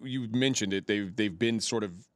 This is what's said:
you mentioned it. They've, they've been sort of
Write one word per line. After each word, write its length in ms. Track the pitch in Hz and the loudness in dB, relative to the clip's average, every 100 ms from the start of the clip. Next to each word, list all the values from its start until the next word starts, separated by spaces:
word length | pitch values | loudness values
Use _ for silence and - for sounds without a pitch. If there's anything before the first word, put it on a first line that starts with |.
you 240 | 127 131 117 | -6 -4 -2
mentioned 400 | 120 135 127 101 | 2 2 2 0
it. 140 | 98 - | 0 2
They've, 280 | 104 98 90 | 0 0 0
they've 240 | 104 85 | 0 2
been 220 | 117 113 | 0 2
sort 240 | - 117 104 | 0 -2 -2
of 80 | 87 - | -6 -18